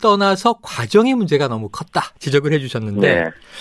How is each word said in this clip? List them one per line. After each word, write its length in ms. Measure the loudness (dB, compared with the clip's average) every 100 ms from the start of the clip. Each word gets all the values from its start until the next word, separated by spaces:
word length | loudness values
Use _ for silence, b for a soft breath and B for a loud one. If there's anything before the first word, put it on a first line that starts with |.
떠나서 580 | 2 2 2 0 0 -2
과정의 520 | -4 -10 0 4 4
문제가 340 | 2 0 0 0
너무 220 | -4 -8
컸다, 320 | -10 -6 -4 -6 -6
지적을 320 | -2 0 2
해주셨는데, 720 | -2 -2 -6 -4 0 2 2 -2 -8 B B